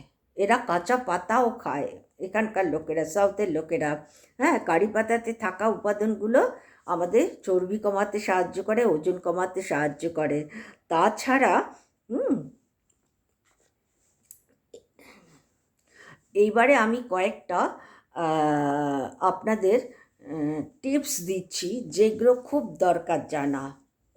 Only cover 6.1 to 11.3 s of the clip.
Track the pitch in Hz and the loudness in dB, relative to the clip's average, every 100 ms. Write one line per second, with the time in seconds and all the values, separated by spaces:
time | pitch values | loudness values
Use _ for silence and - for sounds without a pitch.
6.1 | 196 214 254 508 - - _ - 170 175 | -2 2 4 2 -2 -16 _ -6 -4 2
7.1 | 220 370 - - 185 180 214 214 196 208 | 2 2 -2 0 0 0 -2 0 0 0
8.1 | 208 208 185 170 185 202 220 233 156 175 | -2 0 0 0 -4 -2 2 2 2 0
9.1 | 180 180 175 190 185 - 147 151 139 165 | -2 -2 -2 -2 -4 -4 -2 -2 -2 -6
10.1 | 160 147 147 151 220 - - _ 165 208 | -2 -2 -2 -4 -12 -18 -20 _ 2 2
11.1 | 214 269 | 0 0